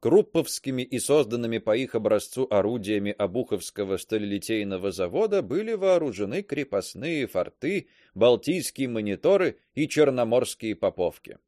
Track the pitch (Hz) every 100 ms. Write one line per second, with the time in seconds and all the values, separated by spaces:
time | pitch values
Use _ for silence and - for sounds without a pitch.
0 | 110 175 - - 151 - - 131 131 127
1 | - 147 120 120 117 113 107 110 131 117
2 | 107 107 - - 131 104 98 123 98 104
3 | 101 101 101 98 127 101 - - 101 95
4 | - 110 104 101 - 110 101 95 98 90
5 | 90 117 220 196 117 151 220 220 190 180
6 | 156 98 101 143 202 - 143 101 92 -
7 | 139 160 123 95 - _ 139 190 - _
8 | _ - 117 117 - 180 143 - 135 113
9 | 104 95 156 196 175 - _ - 151 -
10 | 147 131 117 120 120 - 113 104 98 -
11 | 87 - - -